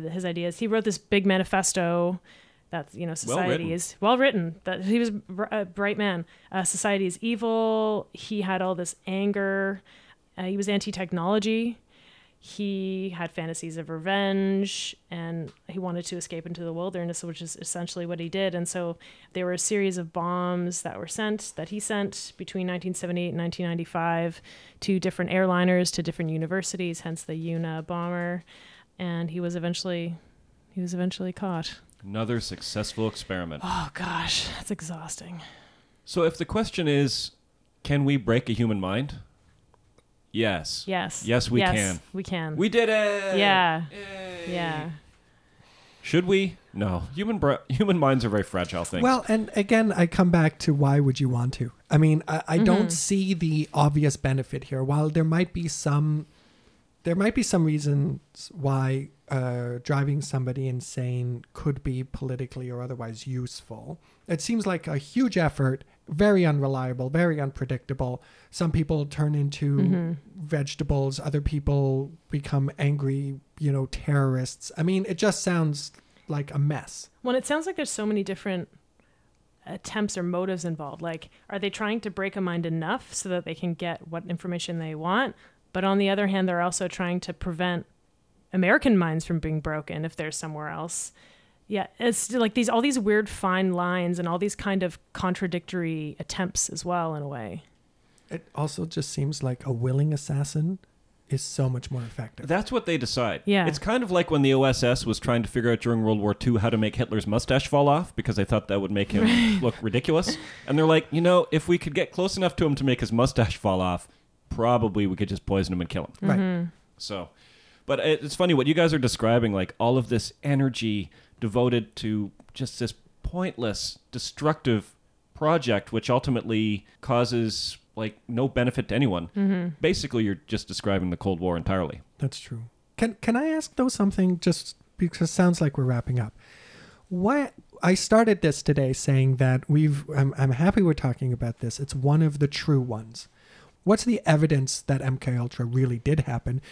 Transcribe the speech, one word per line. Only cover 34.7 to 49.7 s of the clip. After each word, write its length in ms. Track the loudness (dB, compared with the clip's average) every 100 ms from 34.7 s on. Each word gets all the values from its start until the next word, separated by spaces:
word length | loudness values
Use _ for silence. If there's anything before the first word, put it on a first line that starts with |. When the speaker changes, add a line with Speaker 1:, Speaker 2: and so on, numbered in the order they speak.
Speaker 1:
exhausting. 720 | -8 -8 -12 -12 -12 -12 -14 -16 -20 -20 _ _ _
Speaker 2:
So 200 | -8 0
if 120 | 0 0
the 80 |
question 440 | -2 -2 -2 0 2
is, 420 | 4 4 0 -6 -12 _ _ _ _
can 200 | -2 2
we 140 | 4 2
break 320 | 4 2 2
a 20 |
human 280 | 0 2 0
mind? 400 | -2 -2 -4 -8 -16 _ _ _ _ _ _ _ _ _ _
Yes. 480 | -2 0 0 -4 -8 -4
Speaker 1:
Yes. 360 | -4 -4 -6
Speaker 2:
Yes, 240 | 0 0 2
we 120 | 2
Speaker 1:
Yes, 140 | 4 2
Speaker 2:
can. 240 | 0 -2 -8
Speaker 1:
we 100 | -10
can. 320 | -6 -6 -4 -2
Speaker 2:
We 120 | 0
did 200 | 2 2
it! 500 | 2 0 0 0 2
Speaker 1:
Yeah. 460 | 4 6 4 2 -4
Speaker 2:
Yay. 600 | -10 -12 -12 -10 -10 -6
Speaker 1:
Yeah. 380 | -4 -4 -4 -6 -10 -18 _ _ _ _ _ _ -20 -20 _
Speaker 2:
Should 240 | 0 0 4
we? 300 | 2 2 -4 _
No. 320 | -4 -2 -2 -4
Human 240 | -4 -4 0
bra-, 200 | 0 0 0
human 280 | 2 4 4
minds 260 | 4 4
are 40 | 2
very 140 | 0
fragile 420 | 0 -2 -2 -4
things. 180 | -4 0
Speaker 3:
Well, 200 | 2 2 2
and 200 | 0 0
again, 380 | -2 2